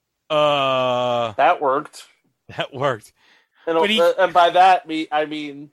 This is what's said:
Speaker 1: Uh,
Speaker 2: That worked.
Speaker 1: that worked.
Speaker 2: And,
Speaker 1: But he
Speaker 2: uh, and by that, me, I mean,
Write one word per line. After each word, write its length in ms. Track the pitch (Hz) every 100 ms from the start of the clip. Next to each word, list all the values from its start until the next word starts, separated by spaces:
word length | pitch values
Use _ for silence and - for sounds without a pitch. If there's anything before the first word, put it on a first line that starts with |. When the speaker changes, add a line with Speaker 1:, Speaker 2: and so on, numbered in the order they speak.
| _ _ -
Speaker 1:
Uh, 1040 | 151 151 143 135 131 127 123 123 120 117
Speaker 2:
That 280 | 107 147 180
worked. 460 | 135 135 151 - - _ _ _ -
Speaker 1:
that 240 | 113 -
worked. 400 | 123 139 113 - _ _ _ _ _ -
Speaker 2:
And, 100 | 165
Speaker 1:
But 120 | 160
he 120 | 220
Speaker 2:
uh, 120 | 170 170
and 140 | 180
by 160 | 170 170
that, 360 | 170 190 180 -
me, 200 | 160 160
I 140 | 151 151
mean, 460 | 151 147 139 147